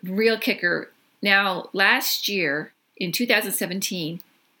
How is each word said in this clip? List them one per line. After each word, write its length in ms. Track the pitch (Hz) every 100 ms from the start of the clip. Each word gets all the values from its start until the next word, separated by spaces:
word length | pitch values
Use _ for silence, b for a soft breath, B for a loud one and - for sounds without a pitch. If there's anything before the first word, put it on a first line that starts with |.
real 340 | 180 190 220 220
kicker. 540 | 247 202 175 165 - _ _ _
Now, 480 | 202 196 196 180 -
last 560 | 185 196 247 - - -
year, 460 | 202 160 143 - _ _ -
in 160 | 180
two 120 | 160 240
thousand 280 | 214 202
seventeen, 680 | - 185 185 - 185 156 175 - _ _ _